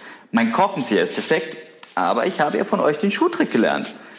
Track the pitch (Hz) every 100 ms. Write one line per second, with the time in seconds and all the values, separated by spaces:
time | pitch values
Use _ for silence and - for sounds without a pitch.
0 | - - - 117 117 143 196 190 127 98
1 | - - - 160 - - - - - 90
2 | 90 110 180 196 185 196 202 208 - 151
3 | 202 - 349 339 302 117 82 73 - -
4 | -